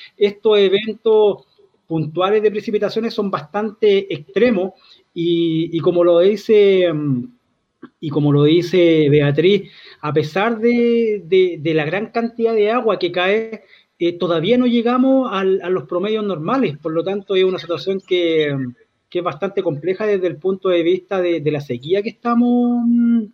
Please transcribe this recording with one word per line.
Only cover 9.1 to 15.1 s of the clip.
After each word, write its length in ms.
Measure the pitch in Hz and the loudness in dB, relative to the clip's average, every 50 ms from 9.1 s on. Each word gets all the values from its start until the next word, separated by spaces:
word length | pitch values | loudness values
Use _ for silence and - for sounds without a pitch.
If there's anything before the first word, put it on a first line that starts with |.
| 143 147 143 143 143 151 156 185 208 196 196 - - - - - - _ | 4 4 4 2 2 2 2 4 2 2 -2 -8 -18 -20 -20 -20 -20 _
a 100 | - 151 | -8 -2
pesar 460 | 143 160 139 151 - 190 202 233 233 | -2 -2 -2 -2 -2 -2 -2 -2 -2
de, 640 | 214 220 240 240 240 240 233 233 233 233 220 208 202 170 | 0 0 0 2 2 2 2 2 2 0 0 -2 -4 -2
de, 320 | 160 190 185 185 180 165 160 | 0 2 2 2 2 -2 -4
de 140 | 143 165 160 | -4 -2 0
la 100 | 156 147 | 0 -2
gran 220 | 151 170 202 220 | -2 -4 -4 -6
cantidad 480 | 226 - 233 226 233 233 - 226 226 226 | -4 -4 -4 -6 -4 -4 -2 -2 0 2
de 160 | 214 208 208 | 0 0 0
agua 260 | 226 254 226 220 190 | 0 0 0 0 -2
que 140 | 180 185 170 | 0 -2 -4
cae, 520 | - 180 180 185 202 226 226 220 220 208 _ _ _ _ _ _ _ _ | -2 -2 0 0 0 -2 -4 -6 -12 -16 _ _ _ _ _ _ _ _
eh, 140 | 170 175 175 | -4 -4 -2
todavía 440 | 170 185 165 170 165 156 190 240 | -2 -2 -2 -2 -2 0 0 0
no 80 | 247 254 | 2 2
llegamos 640 | 247 233 240 220 240 247 254 254 262 | 2 0 0 0 0 0 2 2 2